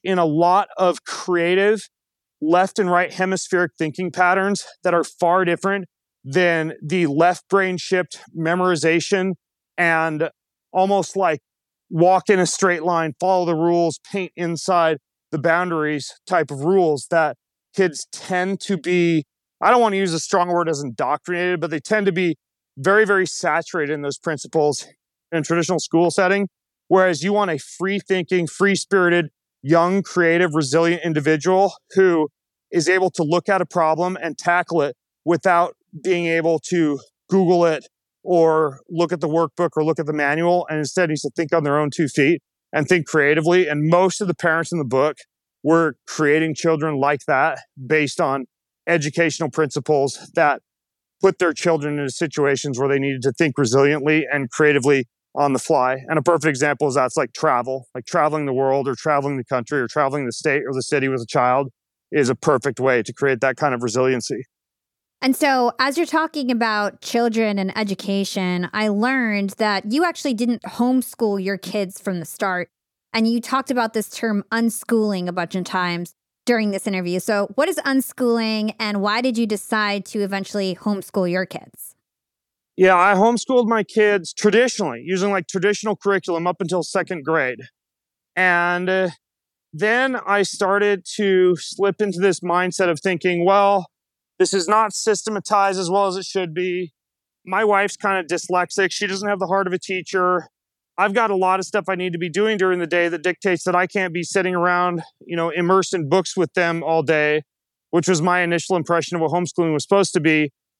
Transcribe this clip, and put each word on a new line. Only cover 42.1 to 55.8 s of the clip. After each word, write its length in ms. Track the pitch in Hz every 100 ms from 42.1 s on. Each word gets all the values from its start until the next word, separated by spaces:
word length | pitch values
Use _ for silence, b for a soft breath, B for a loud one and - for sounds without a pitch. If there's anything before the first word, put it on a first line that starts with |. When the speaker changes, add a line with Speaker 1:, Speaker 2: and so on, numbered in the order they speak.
| - 139 170 _ _ -
Speaker 1:
and 160 | 151 143
think 180 | 180 147
creatively. 640 | 160 143 156 160 180 160
And 200 | 147 156
most 320 | 175 185 -
of 60 | 196
the 80 |
parents 380 | 165 175 160 165
in 60 | 170
the 60 |
book 340 | 131 131 147 147 - _ _ _
were 340 | - 165 165 127 -
creating 500 | - 151 156 160 143
children 420 | 170 160 156 139
like 280 | 139 147 -
that 340 | 135 156 135 - - 127
based 340 | 156 147 -
on 260 | 156 135 127 _ _ _ -
educational 640 | 170 147 156 170 - 160
principles 800 | 139 151 - 139 151 139 - -
that 280 | - 151 127 _ _ _ _ _ _
put 180 | 190 -
their 140 | 175
children 460 | 151 180 160 147 147
into 120 | 139
situations 680 | - 156 - 139 135 147 123
where 100 | 139
they 100 | 139
needed 240 | 139 135
to 100 | 127
think 240 | 123 160 131
resiliently 680 | 120 131 139 151 139 156 131
and 200 | 143 131
creatively 560 | - 151 139 127 139 120 _ _ -
on 160 | 143
the 60 | 131
fly. 400 | - 151